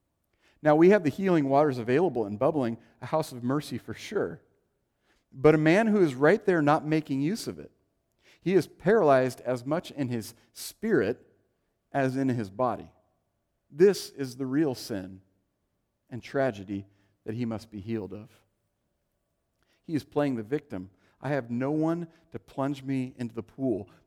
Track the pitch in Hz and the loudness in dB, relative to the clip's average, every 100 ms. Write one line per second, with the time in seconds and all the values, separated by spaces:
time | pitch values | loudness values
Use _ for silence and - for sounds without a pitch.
0 | _ _ _ _ _ _ 151 151 180 208 | _ _ _ _ _ _ 2 6 6 6
1 | 151 - 190 165 135 139 156 123 113 135 | 2 -2 0 0 2 2 2 0 0 0
2 | 180 123 101 104 139 160 117 113 _ _ | 0 -2 -4 -2 -2 0 -4 -6 _ _
3 | 127 160 156 123 123 147 - 120 - 107 | -6 -4 -4 -6 -4 -4 -4 -10 -10 -12
4 | - 165 92 156 _ _ _ _ _ _ | -6 -4 -4 -6 _ _ _ _ _ _
5 | _ _ _ 135 147 156 156 190 226 208 | _ _ _ 4 6 6 6 4 4 4
6 | 160 127 147 220 - 165 147 151 151 156 | 4 4 4 4 2 2 4 2 2 -2
7 | 151 135 147 226 127 78 71 _ _ _ | -2 -2 -2 -4 -8 -12 -16 _ _ _
8 | _ _ _ _ 170 190 - - 175 220 | _ _ _ _ 2 2 2 -2 2 4
9 | 151 131 127 - 120 123 127 165 - 127 | 6 6 4 -2 -6 -4 -4 -6 -6 -6
10 | 123 120 98 - _ - - - 220 165 | -4 -4 -8 -16 _ -18 -16 -8 0 2
11 | 98 131 _ _ _ _ _ _ _ 139 | 2 -2 _ _ _ _ _ _ _ -2
12 | 131 131 135 120 95 101 127 92 80 _ | 0 0 -2 -2 -4 -4 -4 -4 -10 _
13 | _ _ _ _ _ _ _ 143 202 185 | _ _ _ _ _ _ _ 4 4 4
14 | - - 131 127 131 139 151 123 - 101 | -6 -10 -10 -6 -4 0 0 -4 -8 -10
15 | 92 95 _ _ _ _ _ _ _ _ | -10 -16 _ _ _ _ _ _ _ _
16 | _ 123 - 139 135 101 95 98 101 _ | _ -16 -8 -4 -4 -4 -10 -10 -10 _
17 | _ _ - 113 117 110 - 107 104 110 | _ _ -12 -8 -6 -8 -12 -14 -8 -8
18 | 95 98 110 _ _ _ _ _ _ _ | -8 -14 -18 _ _ _ _ _ _ _
19 | _ _ _ _ _ _ _ _ - 147 | _ _ _ _ _ _ _ _ -6 -6
20 | - 147 143 120 107 151 - 95 92 _ | -4 -2 -2 -2 -4 -8 -6 -12 -12 _
21 | _ _ 135 143 120 120 135 156 160 170 | _ _ -6 -4 -4 -4 -2 -2 -2 -2
22 | 165 _ _ - - - 135 135 135 135 | -8 _ _ -18 -12 -6 -6 -6 -4 -4
23 | 127 127 117 117 - - 135 98 - _ | -4 -8 -10 -8 -12 -6 -4 -2 -6 _